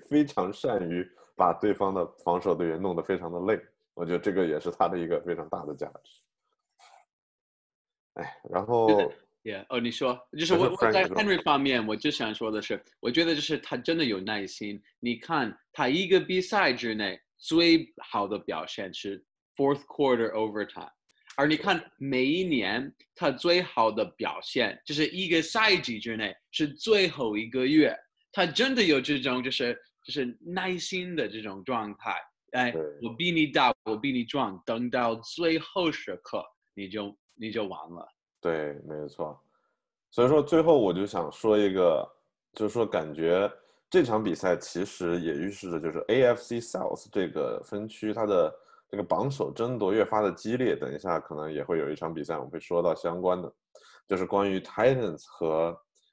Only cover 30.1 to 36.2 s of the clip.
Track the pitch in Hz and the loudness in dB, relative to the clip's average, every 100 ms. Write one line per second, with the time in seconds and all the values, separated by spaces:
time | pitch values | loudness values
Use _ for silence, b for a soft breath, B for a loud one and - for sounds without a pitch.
30.1 | 143 123 117 170 185 185 180 - 185 180 | -6 -6 -6 -8 -4 -4 -4 -6 -6 -4
31.1 | 160 107 110 107 95 92 117 104 101 110 | -4 -4 -6 -10 -10 -4 -4 -4 -8 -6
32.1 | 87 - _ _ 127 123 80 76 - 117 | -6 -8 _ _ -2 0 -2 -6 -8 -10
33.1 | 117 175 165 147 151 127 - 110 107 139 | -4 0 2 2 4 4 2 -4 -4 -2
34.1 | 127 113 143 113 95 - 117 123 127 117 | -2 -2 -2 -2 -4 -6 -4 -2 0 0
35.1 | 113 - - 170 160 - 196 165 - - | -2 -6 -4 0 0 -2 -2 -2 -2 -8
36.1 | 90 | -12